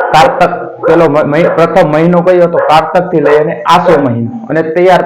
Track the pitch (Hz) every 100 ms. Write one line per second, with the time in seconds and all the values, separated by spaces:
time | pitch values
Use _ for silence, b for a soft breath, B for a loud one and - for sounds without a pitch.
0 | - 156 - - 175 - - - 131 165
1 | 160 147 143 151 175 160 170 175 156 151
2 | 170 175 180 180 170 170 - 156 - 185
3 | 175 160 143 151 151 - - 170 - 147
4 | 135 117 113 113 - 156 160 170 180 175